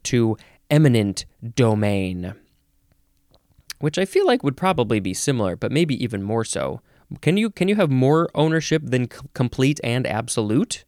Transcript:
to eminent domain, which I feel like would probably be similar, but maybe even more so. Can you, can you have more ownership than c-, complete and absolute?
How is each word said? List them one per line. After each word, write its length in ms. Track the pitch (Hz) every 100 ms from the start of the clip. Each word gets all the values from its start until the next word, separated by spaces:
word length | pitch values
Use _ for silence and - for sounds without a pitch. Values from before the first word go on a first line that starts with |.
to 340 | - 127 113 107 - _ -
eminent 560 | 147 151 120 101 95 - _ 117 117
domain, 800 | 120 107 104 101 92 90 90 104 _ _ _ _ _ _ _ _ _ _ _ _ - -
which 180 | 147 151
I 80 | 196
feel 200 | 381 381
like 180 | 254
would 140 | 139 135
probably 420 | 190 165 110 113
be 140 | 92
similar, 420 | 92 - 131 98 85
but 160 | 107
maybe 300 | 131 170 131
even 200 | 117 107
more 200 | 98 113
so. 380 | 110 - 65 117 _ _ - -
Can 160 | - 190
you, 120 | 220
can 200 | - 185
you 60 | 208
have 160 | 170
more 380 | 131 127 160 170 -
ownership 460 | 156 160 151 160
than 260 | 139 123 123
c-, 100 | - 135
complete 460 | - 123 - 135 147
and 220 | - 120 -
absolute? 760 | 107 120 - 104 117 226 -